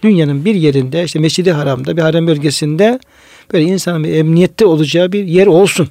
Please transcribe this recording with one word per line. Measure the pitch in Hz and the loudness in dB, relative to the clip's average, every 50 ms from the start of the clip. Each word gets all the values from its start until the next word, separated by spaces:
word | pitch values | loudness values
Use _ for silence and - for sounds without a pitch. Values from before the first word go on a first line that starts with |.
| - | 0
dünyanın | 220 202 170 156 143 139 139 151 | 2 2 2 0 0 -2 -2 -2
bir | 220 214 | -2 0
yerinde, | 180 156 147 135 139 127 127 151 170 175 | 0 0 0 0 0 -2 -2 -4 -4 -4
işte | 151 - 156 | -4 -2 -2
Mescid-i | 156 160 - 185 175 185 | -2 -2 0 0 0 0
Haram'da, | 165 147 147 143 131 123 131 170 165 | 0 0 -2 -4 -4 -4 -4 -4 -4
bir | 170 | -2
harem | 160 160 156 165 165 | 0 0 0 0 0
bölgesinde | 165 156 143 147 151 135 - 156 147 156 160 202 226 247 262 - _ _ _ _ _ - - _ - - | 0 -2 -2 -2 -4 -4 -4 -4 -4 -2 0 0 0 0 -2 -8 _ _ _ _ _ -20 -20 _ -4 -2
böyle | 175 151 | -2 0
insanın | 180 196 180 - 180 175 156 151 | 0 -2 -2 -4 -4 -4 -4 -4
bir | 170 156 | -2 -2
emniyette | 160 156 160 165 170 185 170 - - 226 | 0 0 2 2 2 2 0 2 2 2
olacağı | 180 160 151 156 139 160 170 180 180 | 2 2 2 0 0 0 0 0 0
bir | 196 208 196 | -2 -4 -4
yer | 170 165 185 202 | 0 2 2 4
olsun. | 208 160 175 202 170 - - 156 - | 4 4 4 4 2 0 -2 -4 -4